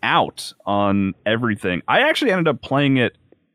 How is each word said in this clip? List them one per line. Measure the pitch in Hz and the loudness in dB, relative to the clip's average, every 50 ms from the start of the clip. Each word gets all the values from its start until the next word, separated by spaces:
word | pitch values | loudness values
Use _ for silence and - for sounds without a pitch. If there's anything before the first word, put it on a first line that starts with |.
out | - 120 151 170 107 71 - - - - - _ - | -2 0 2 2 0 -2 -4 -12 -14 -16 -16 _ -6
on | 98 101 101 101 101 98 98 98 95 - _ - | -2 0 0 2 2 2 2 0 -2 -4 _ -4
everything. | 104 113 117 123 113 104 98 - 95 87 82 - - | -2 -2 0 0 -2 -4 -2 -4 -4 -4 -4 -2 0
I | 131 214 | 2 2
actually | 254 302 320 - 311 240 | 2 2 0 0 0 0
ended | 185 190 165 180 | 0 0 0 0
up | 180 - | -2 -2
playing | - - 135 139 143 139 135 131 | -4 -4 -2 0 2 2 2 2
it | 120 - - _ _ _ _ _ _ _ | 0 0 -2 _ _ _ _ _ _ _